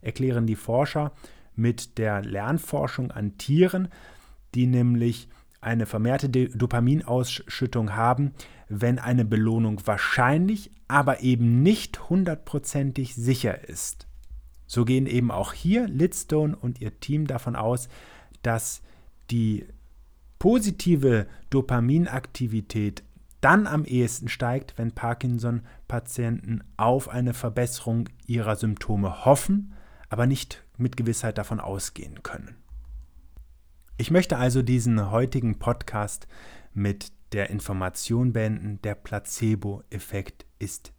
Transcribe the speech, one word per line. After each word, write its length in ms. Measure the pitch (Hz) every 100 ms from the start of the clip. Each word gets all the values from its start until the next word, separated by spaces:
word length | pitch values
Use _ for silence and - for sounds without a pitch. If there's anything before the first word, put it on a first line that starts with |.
erklären 460 | 120 - 131 120 113
die 100 | 107
Forscher 560 | - 120 143 156 147 - - - -
mit 440 | - 117 117 - -
der 240 | 110 104
Lernforschung 880 | 104 101 107 165 - 147 139 - 127
an 260 | - 104 -
Tieren, 520 | - 147 180 185 185 - - - - - -
die 120 | 120 127
nämlich 600 | 123 120 120 120 117 - - _ _
eine 240 | 117 113
vermehrte 460 | 110 110 113 135 143
De-, 180 | 127 123
Dopaminausschüttung 1500 | 110 120 120 120 151 - 123 123 - - - 127 120 107
haben, 380 | 101 117 127 143 - - - -
wenn 280 | 104 117 123
eine 280 | 123 123 110
Belohnung 560 | 107 110 113 113 104
wahrscheinlich, 840 | 104 101 - - 123 151 190 214 - - -
aber 320 | 139 139 131
eben 420 | 127 120 117 120
nicht 460 | 156 220 - - -
hundertprozentig 1040 | 180 180 156 - 147 - 147 139 131 127
sicher 540 | - 117 123 117 - -
ist. 400 | 80 - - - - - - - - -
So 200 | - 117
gehen 200 | 127 135
eben 240 | 123 120
auch 220 | 90 -
hier 340 | - 170 220 233
Lidstone 680 | 135 180 - - 151 151 180
und 240 | 123 123
ihr 200 | 107 -
Team 260 | - 147 151
davon 280 | 127 -
aus, 360 | - 107 123 123 - - - - -
dass 380 | 120 113 - - - - - - -
die 360 | 120 110 104 - - - - - - - -
positive 880 | 185 240 208 - 175 165 135 113 101 - -
Dopaminaktivität 1500 | 139 127 123 117 156 175 131 - - 120 110 104 113 104 101 - - - -
dann 260 | 139 185 208
am 200 | 151 151
ehesten 420 | 123 120 - 117
steigt, 460 | - 123 127 - -
wenn 160 | 117
Parkinson-Patienten 1700 | - 117 120 127 120 117 120 - - - 123 - - 117 117 - 113 - -
auf 320 | 110 131 -
eine 240 | 123 123
Verbesserung 800 | 120 120 107 123 - - 117 117 - -
ihrer 280 | 117 107
Symptome 680 | 107 110 104 - 101 98 73
hoffen, 480 | - 139 - 202 202 - - - -
aber 160 | 110 123
nicht 360 | 139 - - - -
mit 200 | 123 127
Gewissheit 420 | 113 113 117 110
davon 200 | 104 113
ausgehen 640 | - 95 - - 73 -
können. 340 | - - - - - - - - - - - - - - - - - -
Ich 140 | 113
möchte 260 | 170 180 127
also 240 | 127 127
diesen 500 | 120 123 117 113 98
heutigen 480 | 110 127 135 120 104
Podcast 720 | - 120 - 107 104 - - - - - -
mit 380 | 104 101 101 - - -
der 160 | 104 98
Information 840 | 101 - 95 92 - - 117 123
beenden, 480 | 113 107 107 104 101
der 120 | 107
Placebo-Effekt 1500 | 101 - 104 - - 113 107 104 101 - 101 - 101 95 - - _
ist 340 | 85 - -